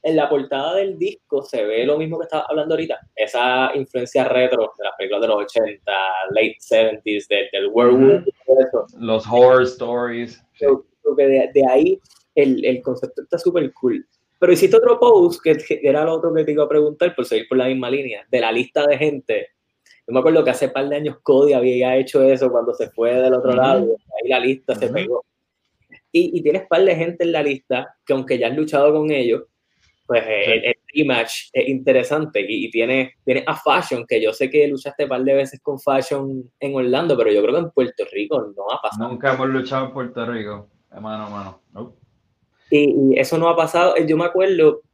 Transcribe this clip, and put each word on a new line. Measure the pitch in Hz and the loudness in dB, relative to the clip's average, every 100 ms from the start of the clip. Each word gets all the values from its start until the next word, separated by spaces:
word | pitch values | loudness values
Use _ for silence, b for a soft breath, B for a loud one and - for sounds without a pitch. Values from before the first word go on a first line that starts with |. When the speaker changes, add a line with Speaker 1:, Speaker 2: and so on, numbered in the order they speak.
Speaker 1:
En | 151 | 0
la | 160 147 | 0 2
portada | 151 131 135 151 185 | 0 -2 -6 -4 -4
del | 196 165 | -4 -4
disco | 185 196 _ 139 | -8 -8 _ -6
se | 135 131 | -6 -6
ve | 104 110 | -2 -2
lo | 131 151 | 0 -2
mismo | 160 160 | -2 -8
que | |
estaba | 165 156 151 | -6 -6 -4
hablando | 151 151 | -4 -2
ahorita, | 156 165 - _ - | -4 -4 -8 _ -6
esa | 107 120 123 127 131 | -4 0 0 0 -2
influencia | 143 131 127 123 135 | -4 -6 -8 -4 -2
retro | 127 127 127 120 107 - | 0 2 2 2 -2 -4
de | |
las | 101 - | -10 -8
películas | 98 101 | -6 -2
de | 113 | 0
los | 104 | 0
ochenta, | 101 117 107 104 - 98 95 95 95 | 0 -2 -2 -6 -4 -2 -2 -4 -2
late | 104 110 - | 0 0 -4
seventies, | - 113 110 107 - 104 - | -2 2 2 -2 -6 -6 -2
de, | 101 98 | -4 -2
del | 98 101 | -4 -2
werewolf, | 110 120 127 135 135 | 2 4 6 6 4
Speaker 2:
Ujú. | - | 0
Speaker 1:
y | - - | -8 2
todo | 131 | 2
eso. | 131 117 - - | 4 -2 -6 -10
Speaker 2:
Los | 113 110 107 | -4 -4 0
horror | 120 127 127 | 6 6 6
stories. | 127 127 117 120 120 117 117 - _ | 2 -4 -6 -6 -6 -8 -10 -14 _
Speaker 1:
So, | _ 143 135 - _ | _ 0 0 -2 _
so | 147 135 | -4 2
que | 139 | 4
de, | 135 - | 4 2
de | 143 135 | 2 4
ahí | 131 165 190 _ _ _ - | 4 2 0 _ _ _ 0
el, | 139 123 | 2 2
el | - 127 | 0 -2
concepto | 131 123 - - | -4 -6 -8 -12
está | - 170 | -8 -2
súper | 180 175 139 | -2 -2 -4
cool. | _ 127 110 - _ _ _ | _ -4 -4 -8 _ _ _
Pero | 180 | 2
hiciste | 165 190 226 | 4 6 6
otro | 240 233 | 4 4
post, | 240 214 175 170 | 6 6 6 2
que, | 165 156 | 0 0
que | - - | 0 -2
era | 143 147 | 0 2
lo | 160 | 0
otro | 165 165 | -2 -2
que | 160 | 0
te | 151 | 0
iba | 151 | 0
a | 147 | 2
preguntar, | 151 151 151 180 | 2 0 0 -2
por | 175 120 | -2 -2
seguir | 110 110 | -2 0
por | 131 | 0
la | 127 | 0
misma | 131 123 | -2 -4
línea, | 135 131 104 - | -4 -6 -12 -4
de | 127 | -2
la | 113 | 0
lista | 113 131 - 147 | -2 -2 0 0
de | 139 | 2
gente. | 151 139 - 107 - _ _ _ b b - | 0 -4 -4 -4 -4 _ _ _ b b -4
Yo | |
me | 127 | 0
acuerdo | 156 160 | 4 4
que | 135 | 2
hace | 123 135 | 0 -2
par | 135 143 | -2 -4
de | 143 | -4
años | 151 - | -6 -8
Cody | - 135 143 | 2 4 4
había | 131 127 123 127 131 | 4 2 2 2 0
hecho | 131 143 | 0 2
eso | 135 131 131 | 4 4 2
cuando | 120 117 | 0 -2
se | - 110 | -4 -8
fue | - 117 | -2 0
del | 123 131 | 2 2
otro | 127 127 | 2 2
Speaker 2:
Ujú. | 123 | 2
Speaker 1:
lado, | 131 104 | 4 2
y | - | 2
ahí | - _ - 120 | -2 _ -8 -2
la | 127 | 0
lista | 127 131 - 110 | 0 -4 -4 -4
se | 120 | -2
Speaker 2:
Ujú. | |
Speaker 1:
pegó. | 107 101 123 - _ _ _ _ _ _ B _ | -4 -4 -6 -6 _ _ _ _ _ _ B _
Y, | 170 175 170 | 0 0 0
y | |
tienes | 147 147 - | 0 -2 0
par | 170 | 2
de | 190 | 2
gente | 165 170 170 | 2 -4 -2
en | 170 | -2
la | 160 | 0
lista | 147 135 _ 127 - _ _ | -2 -4 _ -6 -6 _ _
que | |
aunque | 135 131 127 | -4 -2 -2
ya | 117 | -2
has | 139 | -2
luchado | 151 143 147 | -2 2 4
con | 151 156 | 2 0
ellos, | 143 127 147 - _ _ _ _ _ _ | -2 0 -2 -4 _ _ _ _ _ _
pues, | 120 110 | -2 0
eh, | 107 | -2
Speaker 2:
Sí. | 101 | 0
Speaker 1:
el, | 110 | 0
el | 123 - _ | -2 -6 _
rematch | 147 147 120 117 - - | -2 0 0 -4 -8 -6
es | 131 135 | -4 -2
interesante. | 131 135 131 120 147 151 104 | -2 2 0 2 -4 -4 -6
Y, | 98 110 | -4 -6
y | 110 | -4
tienes, | 113 117 131 127 _ - | -2 -2 -2 -4 _ -4
tienes | 127 - | -2 -2
a | |
Fashion, | 151 - 147 180 127 117 | -4 0 -2 -2 -8 -2
que | 113 | 0
yo | 110 | 0
sé | - 131 | -2 -2
que | 147 147 | 2 0
luchaste | 139 143 - 139 | -2 -10 -6 -4
par | 127 | -2
de | 131 | 0
veces | 139 135 135 | 0 -2 -8
con | - 135 | -10 -6
Fashion | - 135 131 143 135 131 123 _ | -2 -2 -2 -6 -6 -10 -12 _
en | 139 | -6
Orlando, | 135 127 131 170 | -4 -2 0 0
pero | 131 110 | 0 2
yo | 104 | 2
creo | 104 | 2
que | 151 | 0
en | 165 | -2
Puerto | - 123 - 101 | -2 -2 -4 -8
Rico | 98 104 147 107 101 | -6 -4 -6 -6 -10
no | 101 | -8
ha | 131 | -6
pasado. | 107 107 117 | -6 -8 -10
Speaker 2:
Nunca | 123 139 | -4 -2
hemos | 131 131 | -2 -2
luchado | 131 123 135 | -4 -4 -6
en | 131 | -6
Puerto | 131 123 120 | -10 -10 -8
Rico, | 117 117 104 104 101 _ _ | -8 -8 -10 -12 -18 _ _
de | - | -18
mano | 107 107 104 | -14 -12 -12
a | |
mano. | 104 98 95 _ | -12 -14 -18 _
Nope. | - 233 _ _ _ _ _ _ _ _ | -18 -18 _ _ _ _ _ _ _ _
Speaker 1:
Y, | 151 147 - 135 | 2 4 4 2
y | 131 | 2
eso | 131 165 | 0 0
no | 170 | 0
ha | 165 | 0
pasado. | 160 170 175 123 | 0 2 2 2
Eh, | 156 | 0
yo | 156 | 0
me | |
acuerdo | 170 185 190 180 156 151 _ | 0 0 0 4 4 2 _